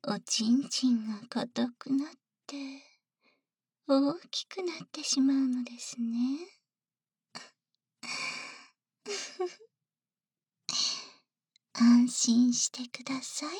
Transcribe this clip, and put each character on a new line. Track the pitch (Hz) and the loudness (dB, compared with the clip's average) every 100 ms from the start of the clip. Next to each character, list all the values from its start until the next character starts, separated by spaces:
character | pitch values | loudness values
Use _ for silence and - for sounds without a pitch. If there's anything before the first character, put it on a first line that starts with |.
| - | -4
お | 202 | -6
ち | - - 220 | -4 -2 2
ん | 254 277 | 2 2
ち | - 254 | -2 2
ん | 233 220 | 2 -2
が | 208 233 | -10 -8
硬 | 233 240 233 240 | -6 -6 -4 -4
く | - 277 | -6 -2
な | 269 302 | -2 -2
っ | - _ _ - | -12 _ _ -16
て、 | 285 269 269 _ _ _ _ _ _ _ _ _ _ - | -12 -12 -14 _ _ _ _ _ _ _ _ _ _ 0
大 | 269 285 339 - | 2 2 -2 -10
き | - - | -12 -10
く | 381 | -8
な | 359 311 | -8 -8
っ | - | -14
て | 302 | -10
し | 294 277 | -4 2
ま | 269 | 2
う | 269 262 | 2 0
の | 247 | -2
で | 240 240 | -6 -12
す | - - | -14 -6
ね。 | 233 233 254 285 359 _ _ _ _ _ _ _ _ - - _ _ _ _ _ 202 202 - - 554 - - _ _ _ | -4 -2 -2 -4 -10 _ _ _ _ _ _ _ _ -20 -20 _ _ _ _ _ -12 -8 -8 -8 -14 -18 -20 _ _ _
<laughs> | - 403 - - 359 - 466 _ _ _ _ _ _ _ _ _ - - - - - - _ _ _ _ _ | -10 -10 -10 -6 -6 -6 -20 _ _ _ _ _ _ _ _ _ -6 -4 -2 -4 -12 -20 _ _ _ _ _
安 | - 233 240 247 | 6 10 10 8
心 | - - 233 247 | 2 4 6 6
し | 240 - | 4 -2
て | - 240 | -4 -12
く | - | -12
だ | 254 269 | -8 -8
さ | - - | -6 -10
い。 | 294 | -8